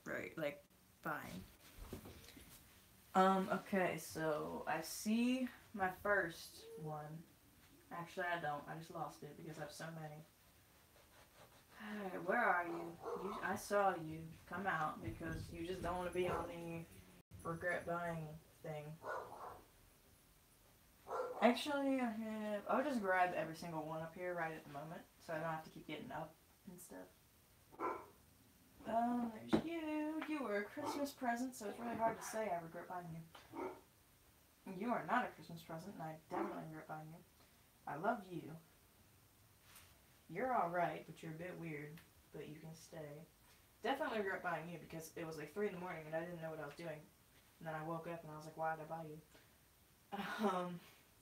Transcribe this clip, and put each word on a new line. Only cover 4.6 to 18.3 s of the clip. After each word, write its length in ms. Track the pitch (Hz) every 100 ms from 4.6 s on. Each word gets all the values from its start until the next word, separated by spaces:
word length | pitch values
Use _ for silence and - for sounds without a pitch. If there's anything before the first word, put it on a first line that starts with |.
| -
I 160 | 160
see 640 | 165 - 214 226 240 254 247 - -
my 180 | 208 185 -
first 640 | 202 202 170 - - - 151 151
one. 400 | 156 151 151 160 - - - - - - -
Actually, 360 | 170 170 - 175
I 140 | 170
don't. 220 | 151 147 156
I 100 | 156
just 120 | 160
lost 320 | 156 147 -
it 120 | 147 -
because 200 | 165 156
I 40 |
have 100 | 151
so 140 | - 160 165
many. 220 | 156 151 160 - - - - - - - - - - - - - - -
Hey, 400 | 214 208 196 180
where 260 | 175 240
are 220 | 208 175 170
you? 260 | 170 170 170 - -
You, 120 | 185 226
I 140 | - 214
saw 380 | - 202 196
you. 260 | 175 156 160 160 - -
Come 200 | 180 202
out 360 | 156 156 -
because 480 | 165 165 160 160 -
you 160 | 170 170
just 160 | 185
don't 140 | 165 180
wanna 140 | 180
be 180 | 180 180
on 180 | 165 170
the 360 | 170 170 165 165 - - - - - 170
regret 380 | 165 180 175 170
buying 420 | 170 170 165 151